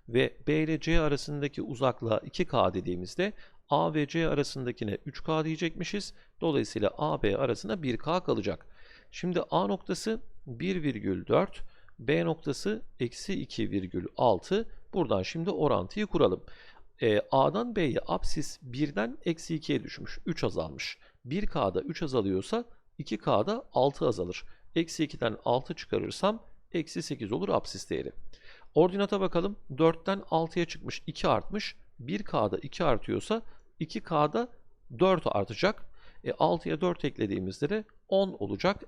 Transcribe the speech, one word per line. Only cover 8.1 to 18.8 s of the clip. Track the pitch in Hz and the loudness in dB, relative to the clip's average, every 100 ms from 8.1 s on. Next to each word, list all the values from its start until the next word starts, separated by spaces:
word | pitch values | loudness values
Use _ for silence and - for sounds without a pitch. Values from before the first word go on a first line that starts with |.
| 180 | 0
kalacak. | 175 117 98 - - - - - - | 0 0 0 -4 -6 -20 -20 -20 -18
Şimdi | - 180 175 | -6 -2 0
A | - 160 196 | 0 0 2
noktası | 190 - 180 - 220 - - - | -2 -4 -4 -2 -4 -6 -12 -12
bir | 117 170 185 | -6 -2 0
virgül | 151 113 101 92 90 | 0 -2 -2 -2 2
dört, | 120 190 - - - - - | 2 2 -2 -8 -10 -20 -8
B | 117 160 170 | 0 2 2
noktası | 160 - 135 190 220 - - | 0 -2 -2 -2 -2 -4 -4
eksi | 120 - - - | -4 -4 -6 -4
iki | - - 107 | -4 -4 -2
virgül | 101 92 92 90 - | 0 -2 -4 -6 2
altı. | 127 92 - 196 226 - - | 4 4 2 0 0 -6 -6
Buradan | 196 147 101 | -2 2 2
şimdi | 95 165 165 | 0 -4 -2
orantıyı | - 151 107 92 208 208 | 2 4 2 0 -2 0
kuralım. | 175 117 92 - - - - - - | 4 6 4 -4 -16 -18 -20 -20 0
E, | 120 107 - | 4 4 4
A'dan | 135 143 175 240 208 | 4 4 2 -2 0
B'ye | 165 160 - | 2 0 -2
apsis | 175 - - - - | 0 2 2 0 -8
birden | 127 120 | -10 -2